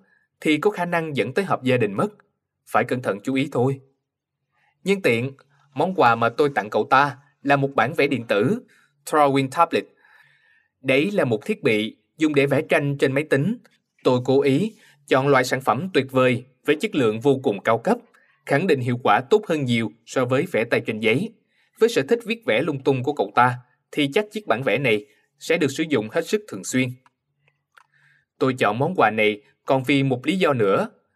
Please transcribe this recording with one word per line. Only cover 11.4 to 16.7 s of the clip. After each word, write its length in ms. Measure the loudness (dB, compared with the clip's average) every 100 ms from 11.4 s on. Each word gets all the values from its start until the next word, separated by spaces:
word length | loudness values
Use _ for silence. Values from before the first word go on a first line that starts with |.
thiết 180 | -4 -2
bị 340 | 0 0 -2 -10 _ -4
dùng 160 | 0
để 120 | 2 2
vẽ 160 | 0
tranh 360 | 0 0 0 -2
trên 140 | -2
máy 120 | -2
tính. 320 | 0 0 0 -4 -10 _ _ _
Tôi 160 | 0 0
cố 180 | 2 2
ý 300 | 2 2 -2 -6 -20 _ -2
chọn 200 | 0 2
loại 160 | 2
sản 160 | 2 -2
phẩm 280 | 0 -2 -2
tuyệt 120 | -2 0
vời 340 | 2 2 0 -6 _
với 120 | -2